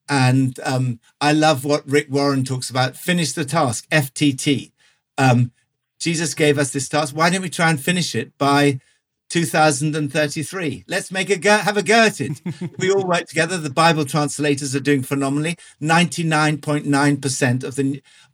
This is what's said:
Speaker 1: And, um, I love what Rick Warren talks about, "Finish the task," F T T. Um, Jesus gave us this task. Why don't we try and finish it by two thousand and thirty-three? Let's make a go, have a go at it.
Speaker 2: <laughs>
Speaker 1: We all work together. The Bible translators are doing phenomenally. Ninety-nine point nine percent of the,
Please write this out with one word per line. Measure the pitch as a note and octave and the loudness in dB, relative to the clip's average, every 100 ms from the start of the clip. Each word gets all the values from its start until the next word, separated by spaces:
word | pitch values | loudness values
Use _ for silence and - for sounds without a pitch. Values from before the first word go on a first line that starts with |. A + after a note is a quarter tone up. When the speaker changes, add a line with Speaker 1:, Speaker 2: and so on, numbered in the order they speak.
| - | -2
Speaker 1:
And, | C#3+ B2+ C3 C3 C3 | 2 4 4 2 -2
um, | D3 C3 B2+ A#2 _ - | -4 -2 -2 -6 _ -4
I | C#3+ | 0
love | D3+ D#3 C#3+ | 4 4 2
what | C#3+ D3 D3 | 0 -2 0
Rick | C#3+ D3+ | 0 0
Warren | C#3 C#3+ C3+ | 0 0 0
talks | B2+ B2+ - | -2 -4 -4
about, | B2+ B2+ C3 | -2 -2 -2
"Finish | - F3 D3 | -2 0 -2
the | - | -4
task," | C#3 E3 C#3 A2+ - | -2 0 0 -2 -2
F | D#3 C3 | 0 0
T | - D3 | 0 0
T. | C3 - B2+ - _ _ _ _ - | 0 0 -2 -4 _ _ _ _ 0
Um, | C3+ B2 B2 - _ _ _ - | 2 4 2 -4 _ _ _ -10
Jesus | D#3+ D#3+ E3 | -4 -2 -4
gave | C3 D3+ C#3+ | 0 2 2
us | C#3 | 0
this | C#3+ B2+ | -4 -4
task. | D3 D#3 D3 | -2 -2 0
Why | E3+ | 0
don't | F#3+ | 0
we | F#3 | -4
try | - E3 | -2 0
and | D#3+ | 0
finish | - F3+ D#3 | -2 -2 -2
it | A2+ C3+ - | -4 -6 -2
by | C#3 C#3+ C#3+ C3+ _ _ _ _ - | 2 4 4 0 _ _ _ _ -6
two | E3+ | -4
thousand | E3 E3+ D#3 C3+ D#3 D#3 | 0 2 2 2 -2 -2
and | D3 | -4
thirty-three? | D#3 D3 D#3 D3 F#3+ E3 G2+ - | -2 -2 -4 -10 -8 -6 -8 -6
Let's | F3 - | -8 -6
make | F#3+ F#3 | -6 -2
a | G3 | 0
go, | F#3 G#3 | 2 2
have | F#3+ G#3 | 2 0
a | |
go | F3 A3+ | 2 4
at | A3 - | 4 0
it. | C#3+ D3+ F3+ - | -6 -8 -10 -10
Speaker 2:
<laughs> | F3 - | -10 -4
Speaker 1:
We | F#3 | -2
all | G3 F#3 | 0 0
work | F3 E3+ | -2 -2
together. | D#3 E3 F#3 | -2 -2 -2
The | D3+ | -4
Bible | B2+ E3 D#3+ | 2 4 4
translators | C#3 D#3+ D3 - D3+ C#3 C#3+ C3+ | 0 -2 -2 -2 -2 -2 -2 -2
are | |
doing | C3+ C#3+ | 0 0
phenomenally. | B2+ C#3 C#3 C#3+ D#3 E3+ - - | 0 -2 -2 -2 -4 -6 -12 -6
Ninety-nine | D3+ E3 F3 - E3 D#3 D3+ D3+ | 2 2 2 0 -2 2 2 0
point | D3 D3 C#3+ | -2 -2 0
nine | C#3 C#3+ C#3+ | 2 2 0
percent | C#3 C3 C3 B2 | -2 0 0 0
of | B2+ | -4
the, | C3 C3+ C#3 - _ _ | -4 -4 -4 -12 _ _